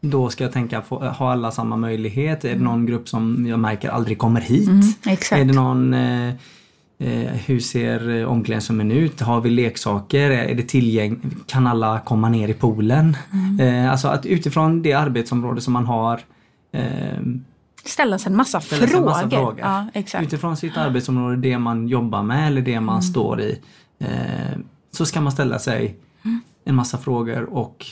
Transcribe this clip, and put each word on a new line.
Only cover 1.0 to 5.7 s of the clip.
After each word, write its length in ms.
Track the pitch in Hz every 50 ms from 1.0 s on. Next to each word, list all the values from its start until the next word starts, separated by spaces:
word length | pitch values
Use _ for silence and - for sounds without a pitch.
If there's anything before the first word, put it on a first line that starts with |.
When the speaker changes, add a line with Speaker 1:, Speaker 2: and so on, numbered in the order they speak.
| - 123
Speaker 1:
ha 220 | - - 135 127
alla 200 | 127 123 117 113
samma 260 | 110 - 113 113 113 113
möjlighet? 680 | 113 113 113 110 110 110 101 127 143 156 160 156 -
Är 40 | 117
det 60 | 123
Speaker 2:
Mm. 100 | 123 127
Speaker 1:
någon 200 | 120 117 117 117
grupp 240 | 117 120 113 117 -
som 380 | - 117 113 113 117 123 120 117
jag 120 | 113 117
märker 300 | 113 107 107 104 - -
aldrig 280 | - 120 117 101 110 -
kommer 240 | - 117 117 117
hit? 260 | 113 - 117 160 208 196
Speaker 2:
Mm, 140 | 180 202 202 214 220 - -
exakt. 360 | 214 190 185 - - - 160
Speaker 1:
Är 40 | 139
det 80 | 131 135
någon, 400 | 135 131 127